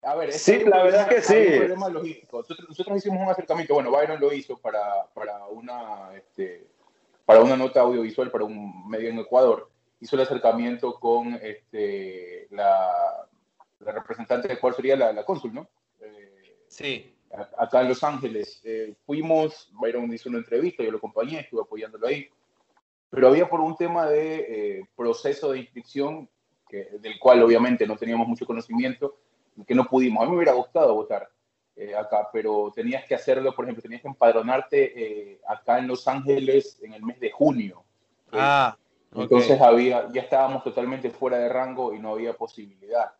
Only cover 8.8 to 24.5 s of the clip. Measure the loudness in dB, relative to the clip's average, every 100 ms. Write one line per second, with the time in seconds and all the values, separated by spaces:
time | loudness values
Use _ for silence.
8.8 | -12 -8 -8 -8 0 4 4 2 -4 _
9.8 | _ _ -6 -2 -2 2 2 2 -2 -4
10.8 | -6 -6 -2 -2 -2 -10 -12 -16 _ -6
11.8 | -6 -6 -10 -14 -16 -18 -18 -2 2 2
12.8 | 2 0 -2 -4 -16 _ _ _ _ _
13.8 | -12 -12 -10 -12 -4 -4 -4 -2 -2 -2
14.8 | 0 2 2 0 -6 -6 -6 -12 -18 _
15.8 | _ _ -20 -20 -20 _ _ _ _ -12
16.8 | -10 -10 -12 _ _ -16 -16 -6 0 2
17.8 | 2 0 -2 -4 -8 -8 -10 -14 -12 -10
18.8 | -10 -14 _ -8 0 0 0 -6 _ _
19.8 | -4 -4 -6 -10 -8 -10 -4 -2 -4 -4
20.8 | -6 -6 -8 -6 -6 -8 -8 -8 -8 -12
21.8 | -14 -8 -6 -6 -8 _ _ _ _ _
22.8 | _ _ _ 6 8 8 4 0 -2 -2
23.8 | -2 0 0 0 0 -6 -8